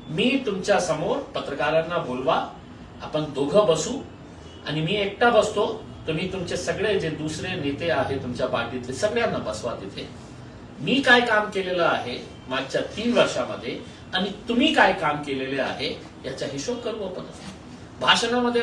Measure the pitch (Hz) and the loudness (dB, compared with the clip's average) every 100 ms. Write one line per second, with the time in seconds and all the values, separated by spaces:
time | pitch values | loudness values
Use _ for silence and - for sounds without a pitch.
0 | 131 165 240 277 214 190 196 190 - 147 | -4 2 2 2 0 -2 4 4 4 0
1 | 190 277 - 135 - 143 147 160 165 170 | 0 -2 -2 -6 -6 -2 2 2 2 -2
2 | 123 127 139 143 - - - - - - | -2 -2 2 2 0 -10 -18 -18 -16 -14
3 | - 156 147 131 143 202 165 160 - 269 | -4 -4 -2 -2 4 6 6 4 0 -4
4 | - - - - - - - 151 165 208 | -8 -16 -18 -18 -18 -12 -6 -2 0 0
5 | 196 - 240 220 196 202 233 - - - | -2 4 6 6 4 0 0 -2 -10 -10
6 | - 160 185 190 165 170 - 175 214 190 | -4 -2 -2 -4 -4 -4 -2 0 2 2
7 | 160 147 151 - 147 143 143 - 165 156 | 0 -2 -6 -4 -4 -2 -2 -2 0 2
8 | 131 135 123 123 127 120 - 127 127 - | 0 -2 -4 -2 0 0 -2 -6 -6 0
9 | 208 233 220 127 - - 120 110 95 - | 0 2 2 0 -4 -4 -4 -6 -8 -10
10 | - - - - - - - - 151 269 | -12 -14 -16 -16 -16 -16 -16 -6 2 4
11 | 262 240 233 214 202 196 180 175 160 - | 8 8 8 2 2 -2 -2 2 2 2
12 | 120 123 - - - 135 139 147 - - | -2 -6 -10 -14 -6 -4 0 -2 -2 -2
13 | 240 202 - - 117 101 135 - - - | 2 4 4 2 -4 -4 -6 -8 -10 -14
14 | - 185 196 - - 240 311 277 196 180 | -6 -2 -2 -4 0 4 4 6 6 6
15 | 151 147 143 135 131 135 123 - 135 - | 0 0 -2 -4 -2 -2 -2 -2 -4 -6
16 | - - 127 131 143 139 240 240 226 - | -12 -12 -10 -6 -4 -4 -4 -4 -4 -6
17 | 190 175 - - - - - - - - | -6 -8 -12 -14 -14 -16 -16 -16 -16 -2
18 | - 202 233 247 240 240 | 4 4 4 2 4 2